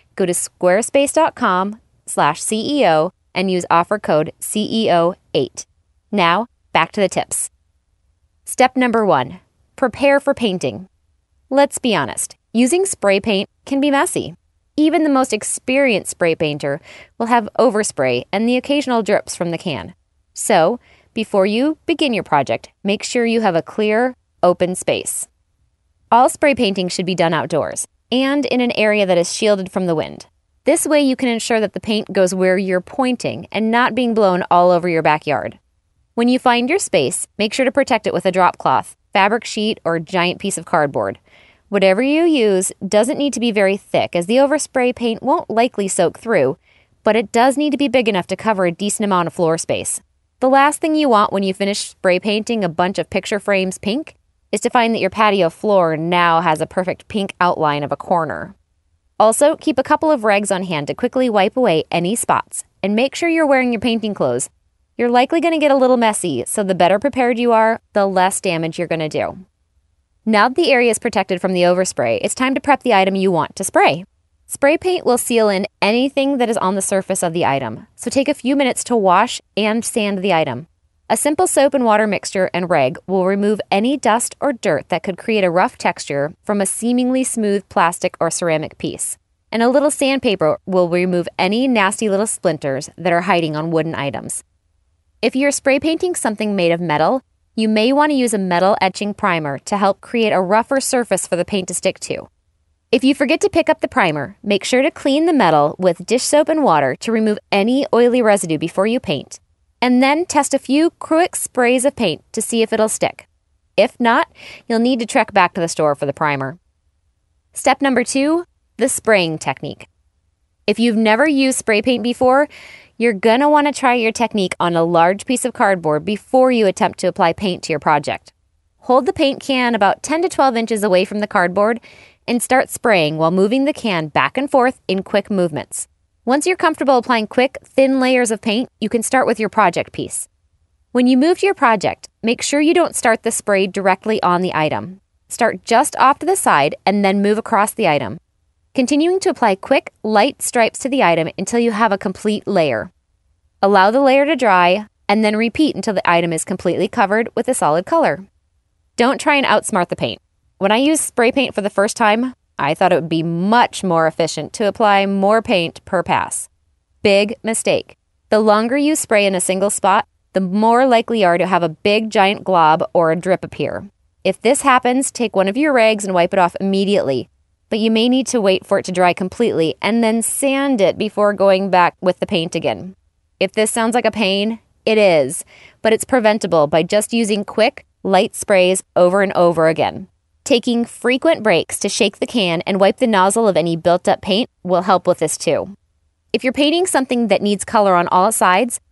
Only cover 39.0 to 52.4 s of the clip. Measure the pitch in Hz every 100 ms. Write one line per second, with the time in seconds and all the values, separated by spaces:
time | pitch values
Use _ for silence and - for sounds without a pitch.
39 | _ 202 196 226 - - 214 - 165 165
40 | 165 185 175 - 196 180 165 170 147 139
41 | 98 - _ _ _ _ - 196 190 190
42 | 262 311 339 302 214 185 190 - 190 208
43 | 240 - 285 240 240 208 190 196 - 160
44 | 107 175 175 247 277 294 - 262 247 -
45 | 233 226 240 330 - 220 247 - 190 -
46 | 170 - 226 196 131 156 _ _ _ _
47 | 220 214 208 233 262 277 302 277 285 262
48 | 220 196 - 185 220 196 175 170 208 -
49 | 202 180 170 - 165 160 - 107 - -
50 | _ _ _ - 262 269 285 294 330 311
51 | 285 214 208 196 196 190 196 202 - -
52 | 190 180 214 208